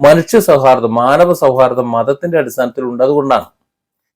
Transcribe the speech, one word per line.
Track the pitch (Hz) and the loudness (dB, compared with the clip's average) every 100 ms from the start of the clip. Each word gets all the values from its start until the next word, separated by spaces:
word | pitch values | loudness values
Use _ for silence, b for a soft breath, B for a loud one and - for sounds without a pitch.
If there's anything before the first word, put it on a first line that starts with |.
മനുഷ്യ | 143 160 165 226 | 4 4 2 0
സൗഹാർദ്ദം, | 190 147 131 127 113 | 2 2 2 2 0
മാനവ | 117 123 151 175 | -2 0 2 2
സൗഹാർദ്ദം | 170 143 127 127 123 123 | 0 0 2 0 0 -4
മതത്തിന്റെ | 117 117 139 175 165 | -2 -2 -4 -4 -4
അടിസ്ഥാനത്തിൽ | 127 110 123 127 | -4 -4 -6 -6
ഉണ്ട്. | 127 120 | -8 -2
അതുകൊണ്ടാണ് | 131 147 139 120 - _ _ _ _ _ _ | -2 0 0 -2 -4 _ _ _ _ _ _